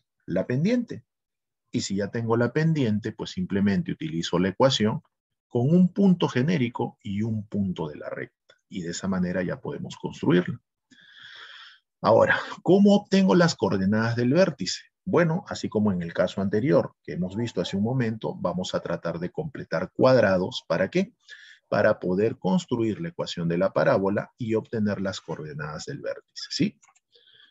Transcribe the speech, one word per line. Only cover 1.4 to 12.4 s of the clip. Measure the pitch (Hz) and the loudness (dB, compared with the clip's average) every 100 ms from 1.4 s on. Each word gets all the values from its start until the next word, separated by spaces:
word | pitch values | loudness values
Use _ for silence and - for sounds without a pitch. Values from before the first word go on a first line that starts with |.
| _ _ _ | _ _ _
Y | 120 | -6
si | - 98 | -4 -4
ya | 101 | -4
tengo | 120 113 113 | -4 0 2
la | 120 | 2
pendiente, | 156 160 156 117 104 110 | 2 2 2 2 0 -4
pues | - 92 | -8 -8
simplemente | - 90 98 101 95 85 | -6 -2 2 2 2 -2
utilizo | 82 78 82 82 85 | -6 -6 -6 -2 0
la | 95 | 0
ecuación | - 135 - 107 156 - _ _ _ _ | 2 2 4 0 -2 -8 _ _ _ _
con | 120 131 | -2 2
un | 175 180 | 4 4
punto | - 202 175 151 | 4 4 4 2
genérico | 123 143 170 120 - 120 - | 0 0 0 0 -2 -6 -6
y | 107 98 | -8 -4
un | 113 110 101 | -2 -4 -4
punto | 104 98 87 78 | -2 -2 -2 -6
de | 73 | -8
la | - | -10
recta. | - - _ _ _ _ | -10 -10 _ _ _ _
Y | 95 | -8
de | 82 | -8
esa | 85 95 | -6 -4
manera | 92 90 92 | -2 -2 -2
ya | 87 76 | -4 -6
podemos | - 71 - - | -8 -10 -10 -10
construirla. | - - - 175 180 123 _ _ _ _ _ - - - - - - - _ _ | -10 -2 2 2 2 -6 _ _ _ _ _ -20 -20 -20 -20 -20 -20 -20 _ _
Ahora, | - 113 104 - | 4 6 6 2